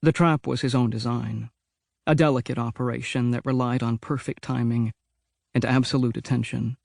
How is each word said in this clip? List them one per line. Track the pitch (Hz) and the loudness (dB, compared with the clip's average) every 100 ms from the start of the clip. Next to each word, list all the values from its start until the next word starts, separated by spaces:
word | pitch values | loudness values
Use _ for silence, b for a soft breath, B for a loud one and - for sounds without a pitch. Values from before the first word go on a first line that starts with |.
The | 156 | 2
trap | 156 170 156 - | 4 4 4 0
was | 127 | -2
his | 135 123 | 0 2
own | 123 | 2
design, | 113 117 120 117 110 113 _ _ _ _ _ - | 0 -2 -2 -4 -6 -8 _ _ _ _ _ 0
a | 151 | 4
delicate | 156 131 117 123 | 4 2 -2 -4
operation | 117 113 123 120 131 - 120 | -4 -4 -4 -4 -4 -2 0
that | 120 120 | 0 0
relied | 131 123 123 | 0 0 0
on | 120 113 | 0 -4
perfect | - 143 - 135 | -2 -6 -4 -10
timing | - 127 120 117 113 113 _ _ _ _ _ | -4 -2 0 0 0 -4 _ _ _ _ _
and | - | -2
absolute | 117 127 131 139 127 117 | 2 2 2 2 0 -2
attention. | 123 123 117 120 117 123 | -2 -2 -2 -4 -4 -6